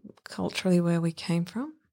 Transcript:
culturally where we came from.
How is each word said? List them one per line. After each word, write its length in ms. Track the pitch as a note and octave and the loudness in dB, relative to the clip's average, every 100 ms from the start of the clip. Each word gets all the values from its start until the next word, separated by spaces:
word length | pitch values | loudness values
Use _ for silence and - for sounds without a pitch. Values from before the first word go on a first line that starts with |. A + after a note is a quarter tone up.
| - - | -18 -20
culturally 580 | - - F3+ - F#3 F3+ | -14 -6 -4 -2 4 4
where 180 | E3+ E3+ | 4 2
we 120 | E3+ | 0
came 340 | E3 - E3+ F3 | -4 -2 0 0
from. 280 | A3+ D4+ - _ | -4 -8 -10 _